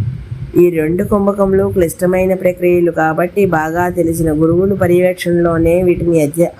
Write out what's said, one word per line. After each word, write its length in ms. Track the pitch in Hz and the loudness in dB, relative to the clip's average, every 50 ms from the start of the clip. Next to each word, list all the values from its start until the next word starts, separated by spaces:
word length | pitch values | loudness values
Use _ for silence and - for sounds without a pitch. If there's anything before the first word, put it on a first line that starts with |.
| - - - - - - - - - - - | -6 -6 -8 -10 -10 -12 -12 -12 -10 -2 2
ఈ 140 | 180 175 175 | 4 4 4
రెండు 340 | 170 160 151 156 175 185 208 | 2 0 -2 -2 -2 -2 -2
కుంభకములు 600 | - 214 202 196 202 196 202 196 190 190 190 196 | 0 0 0 0 0 0 0 0 2 2 0 0
క్లిష్టమైన 720 | 196 196 196 170 156 - - 180 180 185 185 185 190 185 | 0 0 0 0 0 -2 -2 -2 0 0 0 0 0 0
ప్రక్రియలు 560 | 185 190 180 180 180 180 180 180 175 170 170 | 0 0 -2 -2 0 0 0 2 2 2 0
కాబట్టి 560 | 165 165 156 160 160 170 175 175 175 208 196 | 0 0 0 0 0 -2 -2 -2 0 0 0
బాగా 420 | 180 165 156 156 160 160 175 180 180 | 2 0 0 -2 -2 -2 -2 -2 -2
తెలిసిన 440 | 180 180 165 165 165 170 165 160 | -2 -2 -2 -2 -2 -2 -2 0
గురువుల 420 | 151 151 160 160 170 175 190 196 196 | 0 2 2 2 2 2 0 0 0
పర్యవేక్షణలోనే 1080 | 190 185 175 175 180 180 180 180 - - 175 175 170 170 170 165 165 165 165 170 180 | 0 0 2 2 2 2 0 0 -2 -4 -2 0 0 0 0 0 2 2 2 2 2
వీటిని 400 | 185 180 170 175 170 170 170 160 | 2 0 0 0 0 0 2 2
అధ్య-, 260 | 147 143 160 165 170 170 - - | 0 0 0 0 -2 0 -2 -4